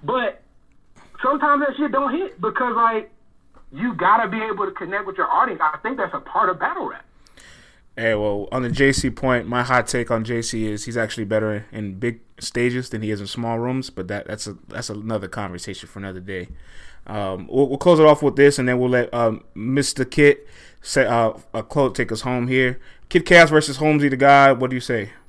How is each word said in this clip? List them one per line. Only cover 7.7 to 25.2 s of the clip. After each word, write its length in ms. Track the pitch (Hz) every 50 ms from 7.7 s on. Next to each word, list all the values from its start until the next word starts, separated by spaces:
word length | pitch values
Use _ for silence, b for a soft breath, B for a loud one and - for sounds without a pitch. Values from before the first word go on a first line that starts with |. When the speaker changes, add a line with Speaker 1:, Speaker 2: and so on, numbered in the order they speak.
| b b b b _
Speaker 2:
Hey, 180 | - 117 113 110
well, 340 | 104 104 107 101 101 104 -
on 120 | - 131 127
the 60 | 120
J 220 | 117 - 139 135
C 180 | 135 - - 131
point, 380 | 113 - - 131 127 120 - 95
my 160 | 120 123 120
hot 240 | 120 131 123 113 -
take 240 | - 127 120 -
on 120 | 120 113 113
J 180 | 110 123 117
C 260 | 113 - - 113 110 107
is 180 | 104 101 -
he's 120 | - 117 120
actually 280 | 113 113 - - 110
better 400 | 98 110 107 110 107 107 104 107 -
in 240 | - 110 104 101 95 95
big 200 | 110 120 117 113 - _ - -
stages 500 | - - - 123 120 123 120 127 123 -
than 120 | - 110
he 80 | 110 107
is 120 | 107 101
in 60 | 101 98
small 300 | - - 117 117 117 117
rooms, 320 | 120 123 127 131 127 -
but 180 | - - 92 87
that, 180 | 104 101 - -
that's 180 | 107 107 -
a, 120 | 104 101 85 - -
that's 220 | - - 120 -
another 380 | 110 104 104 110 110 107 95 90
conversation 600 | - - 104 95 90 87 - - 98 - - -
for 120 | - 101
another 200 | 98 98 95 92
day. 300 | 90 98 98 92 90 - b b b b b b b b b b b -
Um, 400 | 104 107 101 95 95 90 92 -
we'll, 200 | - 131 143 131
we'll 80 | 135 135
close 220 | - 175 175 156
it 60 | 156
off 160 | 156 147 143
with 140 | - 139 -
this, 240 | - 139 143 143 -
and 80 | 127 123
then 120 | 123 123
we'll 100 | 127 127
let, 220 | 127 123 120 - -
um, 300 | 120 117 113 110 - - - -
Mister 500 | - 107 120 131 143 139 - - - 131
Kit 420 | - - - 147 143 143 - - b b b b b b b
say, 240 | - - - 131 131 107
uh, 260 | 120 117 113 113 - - - - -
a 100 | 113 107
quote, 320 | - - 151 139 127 -
take 160 | - 123 -
us 100 | 113 110
home 260 | - 127 127 123 120 123
here. 320 | 127 131 131 127 127 - b b b b b b
Kid 160 | - 180 165
Chaos 240 | - 175 170 165 156
versus 280 | 151 156 151 - 139 131
Holmesy 320 | 151 151 151 147 143 143
the 80 | 131 127
God. 420 | 135 139 139 139 139 139 131 120
What 100 | 131 127
do 60 | 131
you 60 | 127
say? 300 | 120 - 123 113 101 104 - -